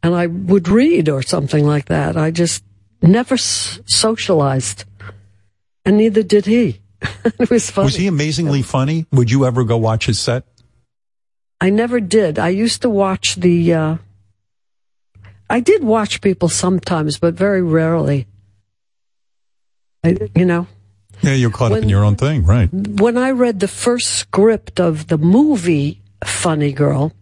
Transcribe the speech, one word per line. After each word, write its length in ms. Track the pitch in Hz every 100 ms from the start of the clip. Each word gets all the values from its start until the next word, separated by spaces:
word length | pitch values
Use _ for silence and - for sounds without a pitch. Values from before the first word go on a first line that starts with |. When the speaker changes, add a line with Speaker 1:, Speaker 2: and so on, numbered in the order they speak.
Speaker 1:
and 120 | 170
I 120 | 175 175
would 420 | 175 185 196 165
read 400 | 208 285 339 156
or 140 | 139
something 440 | 131 160 143 151 147
like 200 | 147 -
that. 280 | 156 147 165
I 120 | 156
just 320 | 165 170 - _ _ _ _
never 360 | 165 214 247 262
s-, 440 | - - - - -
socialized, 960 | - 220 226 - 170 139 135 123 - - - - - _ _ _ _ _ _ 196
and 100 | 208
neither 260 | 226 214
did 220 | 190 208
he. 360 | 196 233 208 113 _ _
<laughs> 80 | - - 233 -
It 80 | 247
was 220 | 240 -
funny. 160 | - 143
Speaker 2:
Was 100 | 123
he 100 | 196
amazingly 540 | 156 151 147 165 139
funny? 460 | 123 135 135 160 160
Would 180 | 135 123
you 160 | 135 127
ever 180 | 123
go 140 | 113 117
watch 260 | 113 110
his 140 | - 107
set? 260 | - 120 - _ _ _ _ _ _ _ _ _ _ _
Speaker 1:
I 120 | 185
never 300 | 208 240 247
did. 380 | 190 214 185 151
I 120 | 170
used 320 | 190 226 -
to 80 | 247
watch 460 | 202 196 190 - -
the, 360 | 180 175 170
uh... 240 | 165 156 160 - _ _ _ _ _ _ _ _ _ _ _ - _ _
I 120 | 233
did 220 | 247 415
watch 380 | 254 220 202 -
people 300 | 202 185 170
sometimes, 680 | - 185 185 - 170 151 143
but 140 | 170
very 300 | 170 196 196
rarely. 640 | 175 160 160 165 143 143 - _ _ _ _ _ _ _ _ _ _ _ _ _ _ _ _ _
I, 120 | 165 101 104 -
you 80 |
know? 220 | 180 170 175 - _ _ _ -
Speaker 2:
Yeah, 100 | -
you're 180 | 135 120
caught 220 | - 120
up 40 | 107
Speaker 1:
When 80 |
Speaker 2:
in 40 | 107
your 160 | 98
own 120 | 107 101
thing, 280 | 135 151
right? 240 | 85 117 90
Speaker 1:
When 440 | 185 208 202 220 233
I 140 | 254
read 300 | 254 247 202
the 80 | 196
first 400 | - - 240 - -
script 640 | - - 214 214 - -
of 260 | 175 156 156
the 80 | 160
movie 840 | 160 214 302 254 175 151 143 170 - _
Funny 480 | - - 175 156 147
Girl 400 | 135 143 139 151 -